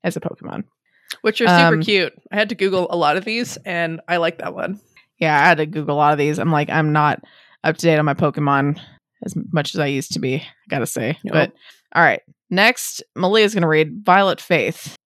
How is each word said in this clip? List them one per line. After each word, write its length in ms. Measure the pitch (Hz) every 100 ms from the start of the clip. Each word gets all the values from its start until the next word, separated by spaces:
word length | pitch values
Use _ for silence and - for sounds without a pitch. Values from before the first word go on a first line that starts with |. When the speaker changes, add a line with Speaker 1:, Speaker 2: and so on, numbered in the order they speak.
Speaker 1:
as 140 | 180 170
a 40 |
Pokemon. 440 | 175 - - - - _ _ _ _ -
Speaker 2:
Which 200 | 220 214
are 60 | 226
super 260 | 175 170 165
Speaker 1:
Um, 60 |
Speaker 2:
cute. 300 | 156 202 170 _ _
I 40 | 208
had 120 | 214
to 40 |
Google 320 | 214 190 185 175
a 60 | 175
lot 200 | 151 165
of 60 | 214
these, 300 | 226 247 - 190
and 340 | 175 170 165 -
I 80 | 175
like 200 | 165 165
that 160 | -
one. 260 | - - 202 _ _ _ _
Speaker 1:
Yeah, 160 | 160 147
I 60 |
had 140 | 160 160
to 80 | 156
Google 300 | 156 147 147
a 20 |
lot 140 | 147
of 60 | 147
these. 200 | 143 151
I'm 140 | 165
like, 180 | 151 147
I'm 220 | 147 156
not 300 | 151 147 - - _ _ _
up 120 | 156 160
to 100 | 165
date 120 | 156
on 60 |
my 100 | 156
Pokemon 640 | 170 156 143 147 139 143 147 - _ _ _ -
as 80 | - -
much 220 | 160 147
as 60 | 170
I 60 | 143
used 260 | 139 -
to 80 | -
be, 160 | 131 135
I 80 | - _ _
gotta 160 | 139 160
say. 320 | 131 117 156
Speaker 2:
Nope. 80 | -
Speaker 1:
But, 180 | 156 135 _ - _ _
all 80 | -
right. 180 | 160 101 _ _ _
Next, 520 | 180 220 254 - - - -
Malia's 360 | 185 220 208
gonna 140 | 214 165
read 360 | 156 156 208
Violet 360 | 196 185 196 -
Faith 540 | - 165 107 - 143 -